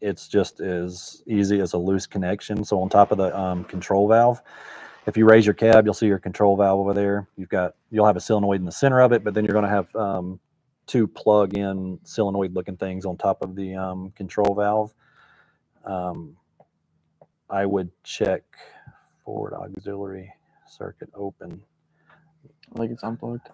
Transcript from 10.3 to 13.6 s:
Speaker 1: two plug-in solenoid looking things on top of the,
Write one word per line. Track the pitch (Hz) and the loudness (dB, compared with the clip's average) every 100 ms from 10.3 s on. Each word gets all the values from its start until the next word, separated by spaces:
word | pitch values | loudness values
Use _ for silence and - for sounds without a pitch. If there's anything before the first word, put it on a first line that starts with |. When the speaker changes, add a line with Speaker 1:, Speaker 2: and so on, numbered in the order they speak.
| 90 _ _ _ _ - | -12 _ _ _ _ -4
Speaker 1:
two | 127 107 | 0 0
plug-in | - - 104 98 101 98 95 92 90 | 0 4 4 4 0 -4 -4 -6 -10
solenoid | - - 101 98 95 | -8 -4 -2 -2 -4
looking | 92 90 90 | -4 -8 -8
things | 95 92 95 | -8 -6 -8
on | 90 | -4
top | 101 95 | -2 -2
of | 95 | -6
the, | 95 | -8